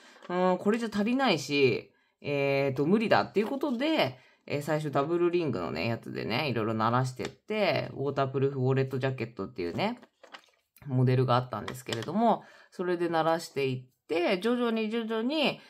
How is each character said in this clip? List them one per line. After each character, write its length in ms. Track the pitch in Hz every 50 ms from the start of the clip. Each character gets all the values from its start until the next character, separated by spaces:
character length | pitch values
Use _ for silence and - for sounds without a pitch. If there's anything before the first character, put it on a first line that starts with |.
| - - - - - -
う 240 | 180 180 185 185 180
ん、 40 | 180
こ 100 | - 202
れ 80 | 214 240
じ 80 | 233
ゃ 40 | 220 214
足 120 | 202 202
り 100 | 220 240
な 160 | 269 277 247
い 80 | 180 151
し、 520 | 127 - 147 143 139 127 104 - - - _ _ _ _ _ _
え 500 | - - 147 139 139 139 139 139 139 143 135
ー 40 | 139
と、 80 | 143
無 140 | 151 190 226
理 100 | 226 196
だ 120 | 135 104
っ 100 | 104 -
て 80 | - 190
い 40 | 220
う 40 | 208
こ 100 | 277 269
と 180 | - 302 247
で、 440 | 226 277 320 320 285 165 131 123 - - _ _ _ _
え 140 | - - 143
ー、 20 |
最 180 | 147 165 156 151
初 120 | 151 151
ダ 120 | 131 147 139
ブ 140 | 156 170 175
ル 140 | 175 175
リ 120 | 170 175 170
ン 60 | 147
グ 100 | 110 95
の 120 | 87 67
ね、 160 | 65 78 85 117
や 100 | 117 -
つ 140 | - -
で 140 | - 67 62
ね、 240 | 85 104 127 160 147
い 40 | 117
ろ 100 | 113 107
い 20 |
ろ 80 | 110 110
鳴 160 | 110 110 113
ら 140 | 117 123 131
し 80 | 127 -
て 100 | - 98
っ 60 | -
て、 600 | - - _ - 214 214 208 175 139 120 - - 117
ウ 120 | 123 135
ォ 40 | 143
ー 40 | 135
タ 120 | 139 139
ー 20 | 135
プ 120 | 131 139
ル 100 | 131 139
ー 40 | 139
フ 60 | 135
ウ 100 | 127 127
ォ 40 | 135
レ 80 | 135 135
ッ 40 | 131
ト 120 | - 131
ジ 80 | 127 135
ャ 80 | 131
ケ 80 | - 117
ッ 100 | 113 -
ト 140 | - 98 95
っ 20 |
て 140 | - - 90
い 60 | 85
う 40 | 85
ね、 260 | 113 175 214 247 - - - _ _ - - - - _ _ _ _ _ _ _ _ -
モ 200 | 143 131 127 127
デ 100 | 123 127
ル 100 | 127 131
が 100 | 123 120
あ 40 | 123
っ 100 | 127 -
た 100 | - 104
ん 60 | -
で 80 | - 127
す 100 | - -
け 100 | - 110
れ 80 | 113
ど 120 | 113 135 160
も、 300 | 208 233 226 190 - - - - - - _
そ 140 | - - 185
れ 140 | 180 180 170
で 120 | 175 170
鳴 140 | 170 160 156
ら 160 | 160 165 165
し 100 | 165 -
て 180 | - 143 139 135
い 100 | 127 127
っ 60 | 127 - _ _ _ -
て、 320 | - 339 349 302 208 180
徐 160 | 185 226 247
々 160 | 240 247 233
に 180 | 226 226 220 214
徐 160 | 220 233 226
々 180 | 220 226 226 220
に、 360 | 247 294 320 285 202 143 - - -